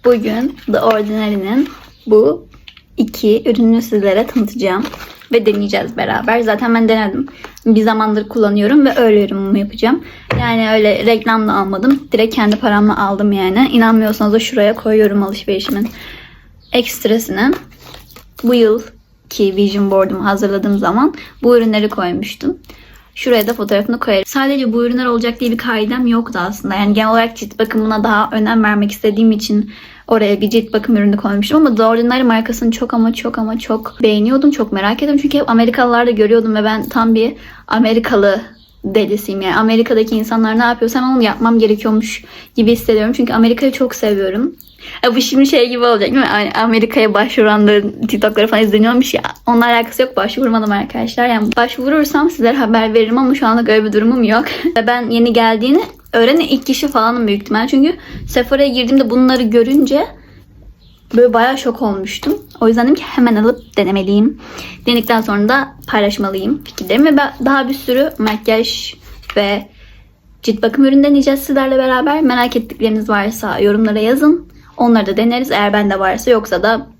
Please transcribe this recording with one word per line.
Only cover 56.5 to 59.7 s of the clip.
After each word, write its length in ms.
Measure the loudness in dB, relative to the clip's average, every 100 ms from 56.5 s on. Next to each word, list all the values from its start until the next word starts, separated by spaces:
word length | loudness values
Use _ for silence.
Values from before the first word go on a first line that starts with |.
| -2 -2
kişi 220 | -4 -2
falanım 380 | 0 0 0 -2
büyük 160 | -2
ihtimal. 260 | -2 -4 0
Çünkü 280 | 2 2 0 -12 -16 -4
Sephora'ya 400 | -2 0 0 2
girdiğimde 420 | 0 2 2 2
bunları 320 | 2 2 2
görünce 640 | 2 2 4